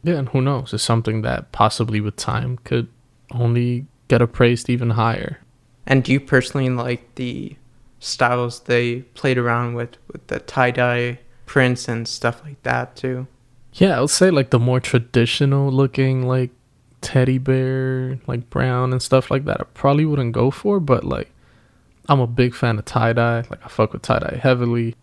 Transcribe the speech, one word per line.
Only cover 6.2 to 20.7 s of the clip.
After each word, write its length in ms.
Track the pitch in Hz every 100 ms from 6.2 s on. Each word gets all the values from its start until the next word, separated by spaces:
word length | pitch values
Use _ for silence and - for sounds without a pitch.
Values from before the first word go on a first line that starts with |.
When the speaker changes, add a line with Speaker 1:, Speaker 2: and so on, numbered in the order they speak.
Speaker 2:
personally 500 | - 135 - 139 131
like 460 | 123 123 123 _ -
the 400 | 127 117 - - - _ - _
styles 640 | - - 123 123 120 -
they 400 | - 120 120 120 135
played 240 | - 139 127
around 360 | 120 117 120
with, 220 | 120 120 - -
with 120 | - -
the 100 | -
tie-dye 800 | - - 127 127 123 120 120 120 - -
prints 440 | - 139 127 123 -
and 180 | 113 113
stuff 340 | - 120 120
like 180 | 151 143
that 320 | 123 123 123
too? 320 | - 131 127 131 _ _ _ -
Speaker 1:
Yeah, 260 | - 190 135
I 20 |
would 100 | 147
say, 200 | - 190
like, 200 | 156 127
the 80 | 123
more 220 | 120 127
traditional 880 | - 123 117 123 117 - 139 139 139
looking, 520 | 131 135 135 131 131 127
like, 240 | 127 123 _ _ _ _ _
teddy 340 | - 131 127 131
bear, 800 | 135 131 131 131 131 131 127 127 -
like, 220 | 120 -
brown 440 | - 127 127 127
and 100 | 127
stuff 280 | - 131 -
like 140 | 135
that, 160 | 147 -
I 40 | -
probably 320 | - 139 143 156
wouldn't 260 | 147 120
go 180 | 117 123
for, 300 | - 208